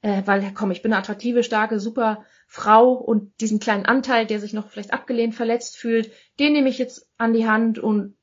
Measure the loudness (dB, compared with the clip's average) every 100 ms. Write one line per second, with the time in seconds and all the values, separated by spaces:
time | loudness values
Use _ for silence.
0 | -2 -2 0 0 -2 -6 -6 -4 -2 -2
1 | -4 -8 -2 0 0 -2 -2 -4 -4 -2
2 | -2 -2 -10 _ _ -8 6 8 8 4
3 | 0 -2 -2 _ -2 -2 0 -2 2 0
4 | 2 0 0 -4 -6 -10 -10 -14 -8 -8
5 | -4 -2 -2 -2 -2 -2 -4 -10 -2 -2
6 | -2 -12 _ -2 2 4 2 0 -6 -8
7 | _ _ 0 2 2 2 2 0 0 -2
8 | -2 _